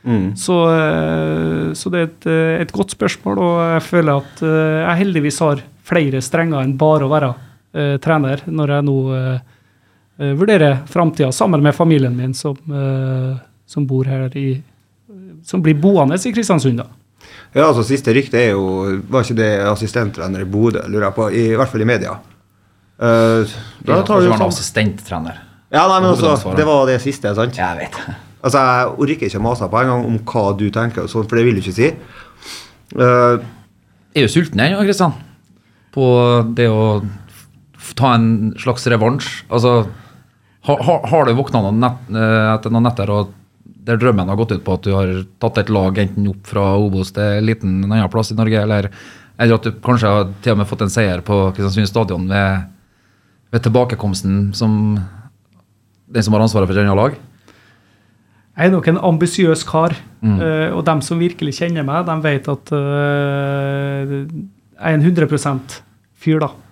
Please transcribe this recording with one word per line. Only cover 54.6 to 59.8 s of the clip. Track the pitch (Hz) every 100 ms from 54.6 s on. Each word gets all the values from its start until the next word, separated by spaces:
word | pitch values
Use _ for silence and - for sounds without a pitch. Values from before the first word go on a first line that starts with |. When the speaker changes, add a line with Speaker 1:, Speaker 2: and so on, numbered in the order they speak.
| 110 107 107 104 92 95 - _ _ _ _ _ _ _ _
Speaker 3:
den | 120
som | 101
har | 107
ansvaret | 110 104 95
for |
et | 98
annet | 101 98
lag? | 127 147 - _ _ _ _ _ _ _ _ _ _ _ _ -
Speaker 2:
Jeg | 175
er |
nok | 185 165
en | 175
ambisiøs | 190 160 175 185 175 160 -
kar, | 160